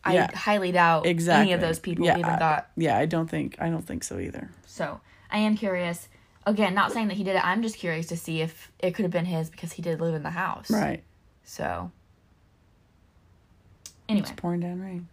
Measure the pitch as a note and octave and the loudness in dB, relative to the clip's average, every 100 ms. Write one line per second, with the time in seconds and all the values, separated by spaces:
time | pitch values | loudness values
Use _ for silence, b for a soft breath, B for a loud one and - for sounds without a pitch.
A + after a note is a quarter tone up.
0 | - F3 - - - G#3 F#3 F3 E3+ D#3+ | 4 4 4 -2 0 0 2 4 6 6
1 | E3 E3+ E3+ G3 G3+ F3 E3+ E3 F#3 E3+ | 4 2 4 6 6 4 2 -2 -4 2
2 | E3+ F3 E3+ - D#3+ D3+ - - D#3+ G#2+ | 4 4 2 2 2 0 -2 -2 2 2
3 | D#3+ E3 E3 D#3+ - - E3 D#3+ E3 - | 2 0 -2 -4 -6 -4 -4 -4 -6 -8
4 | - F#2 F#2 - - - - - D3+ C#3+ | -8 -8 -8 -10 -14 -18 -20 -8 -8 -8
5 | b b b G#3 G#3+ G#3+ G#3 F3+ F3 F3 | b b b 0 0 0 0 -2 -4 -6
6 | - b b b - G#3 G3 G3 D#3+ A#3 | -12 b b b -2 2 2 2 2 2
7 | G#3+ F#3+ F#3+ F#3+ F3 G3+ A3+ A3 F3 D#3+ | -2 -2 0 2 2 2 0 -4 -4 -4
8 | E3 E3 - D#3+ D#3+ - - _ F#3 F3+ | -4 -8 -4 -4 -4 -6 -20 _ -2 0
9 | F3+ F3 F3 E3 D#3+ - E3+ - E3+ D#3+ | 0 0 0 -2 -4 -8 -12 -8 -6 -2
10 | E3 D#3+ D#3 E3 F#3 - - G#3+ C#3+ D#3+ | -2 -2 -4 -4 -4 -6 -2 0 0 -4
11 | - _ _ _ - - D2+ F2 F2+ _ | -10 _ _ _ -18 -6 -6 -4 -8 _
12 | _ _ _ _ _ _ _ _ _ _ | _ _ _ _ _ _ _ _ _ _
13 | _ _ _ _ _ _ _ - - - | _ _ _ _ _ _ _ -20 -20 -20
14 | - G#3 - - F3 F3 F3 F3+ F#3+ F3+ | -2 0 0 -6 -2 -2 -2 -6 -8 -10
15 | E3+ | -12